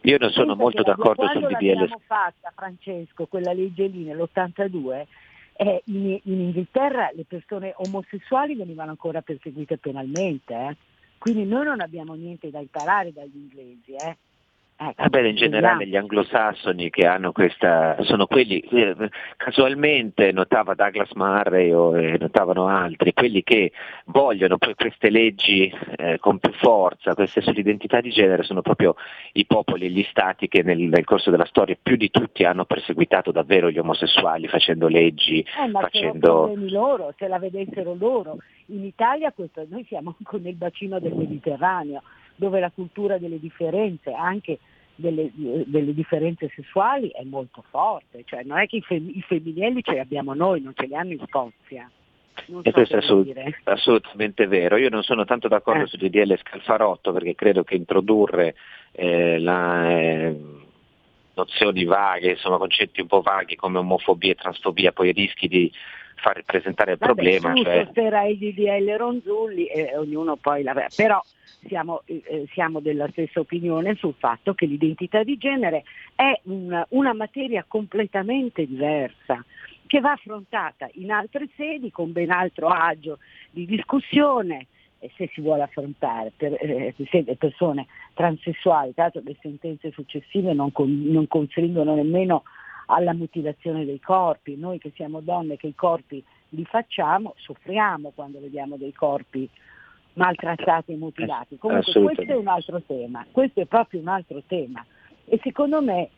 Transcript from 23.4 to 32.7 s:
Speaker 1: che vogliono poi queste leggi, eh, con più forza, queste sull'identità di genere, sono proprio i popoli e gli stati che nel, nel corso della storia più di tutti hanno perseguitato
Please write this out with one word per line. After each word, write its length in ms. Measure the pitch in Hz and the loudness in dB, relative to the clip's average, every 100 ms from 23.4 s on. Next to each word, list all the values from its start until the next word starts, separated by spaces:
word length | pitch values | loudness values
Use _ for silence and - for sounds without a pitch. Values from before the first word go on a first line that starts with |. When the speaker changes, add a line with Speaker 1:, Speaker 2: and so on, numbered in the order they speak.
Speaker 1:
che 300 | - 113 92 - - - - | 2 2 2 -2 -16 -16 0
vogliono 500 | 92 139 101 92 92 | 2 4 4 2 2
poi 180 | - 104 | 0 -2
queste 340 | 117 - 110 | -4 2 4
leggi, 640 | 110 113 98 - 98 95 - - - | 6 4 2 2 4 2 -2 -12 -6
eh, 240 | 85 80 | -2 2
con 200 | - 98 | 2 2
più 120 | - | 0
forza, 640 | - 127 110 90 - - | 4 6 6 4 0 -4
queste 260 | 85 98 - | 0 2 2
sull'identità 640 | 98 104 101 101 107 120 | 0 0 0 0 2 0
di 80 | 120 | 2
genere, 340 | 113 95 90 | 4 4 4
sono 180 | 85 92 | 0 -2
proprio 360 | - 107 92 - - - - | 0 4 4 2 -8 -18 -6
i 140 | - 98 | -2 2
popoli 400 | 110 - 90 90 | 2 2 -2 -2
e 60 | |
gli 140 | 92 98 | 0 0
stati 400 | - 95 95 101 | 0 0 -2 2
che 120 | 98 | 2
nel, 200 | 87 85 | 4 2
nel 240 | 87 82 80 | 4 2 4
corso 260 | 101 - | 2 4
della 140 | 87 85 | 4 4
storia 320 | - 98 92 | 2 2 0
più 140 | - 123 | 0 2
di 160 | 107 | 4
tutti 320 | - 113 - | 2 0 2
hanno 220 | 87 90 | 2 2
perseguitato 640 | 90 | -2